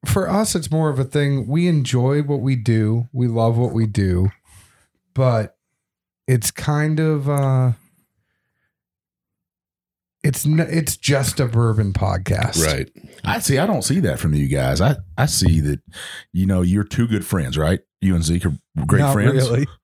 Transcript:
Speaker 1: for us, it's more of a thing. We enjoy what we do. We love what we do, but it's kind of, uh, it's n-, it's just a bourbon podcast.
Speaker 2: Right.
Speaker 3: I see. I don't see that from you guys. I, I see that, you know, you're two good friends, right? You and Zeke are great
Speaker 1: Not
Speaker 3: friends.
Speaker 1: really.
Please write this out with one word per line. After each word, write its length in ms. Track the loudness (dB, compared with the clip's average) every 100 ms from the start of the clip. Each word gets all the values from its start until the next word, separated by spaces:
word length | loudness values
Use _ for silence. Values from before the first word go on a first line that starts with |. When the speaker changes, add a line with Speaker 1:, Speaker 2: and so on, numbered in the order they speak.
| -2
Speaker 1:
for 240 | -2 0
us, 240 | 0 0
it's 160 | -4 -2
more 200 | -2 0
of 100 | 0
a 60 | -2
thing. 420 | 0 0 -2 -2
We 180 | 0 2
enjoy 540 | 0 0 0 2 0
what 180 | 0 -2
we 160 | 0 -2
do. 500 | 2 2 2 0 -4
We 140 | -2 -2
love 300 | 2 2 2
what 140 | 0
we 160 | 0 0
do, 440 | 0 2 2 0 -2 _ -20 _ _ _ _ _
but 440 | -2 0 0 -4 _ _ _ _ _ _ _ -2
it's 240 | 0 0
kind 480 | -6 -4 -2 0 0
of, 300 | 0 0 -2
uh, 420 | 0 2 2 2 0 _ _ _ _ _ _ _ _ _ _ _ _ _ _ _ _ _ _ _ _ _ _ _ _
it's 220 | -4 -2 0
n-, 140 | 0
it's 380 | 0 -2 -4 -6
just 420 | -2 0 0 -2
a 80 | 0
bourbon 460 | 2 2 2 0
podcast. 680 | 0 -2 -2 -2 -2 0 0 -2
Speaker 2:
Right. 240 | -2 -6 -12 -20 -10 -6
Speaker 3:
I 140 | -4
see. 180 | 0 0
I 80 | 0
don't 160 | -2
see 180 | -2 0
that 180 | 0 -2
from 140 | -2
you 140 | 0 0
guys. 320 | 0 0 2
I, 160 | 2 0 -6 -2
I 80 | 0
see 340 | 2 2 4
that, 180 | 2 -4 _ -20 -18 -18 -8
you 140 | -2 0
know, 160 | 2
you're 220 | 2 2
two 240 | 0 -2 0
good 180 | 0 -2
friends, 320 | -2 -2 -2
right? 220 | 0 0 _ _
You 120 | 0 0
and 80 |
Zeke 220 | 0 0 0
are 80 | -4 _ -6 0
great 140 | 2
Speaker 1:
Not 140 | 4
Speaker 3:
friends. 200 | 4 2
Speaker 1:
really. 340 | 2 2 0 -2 -8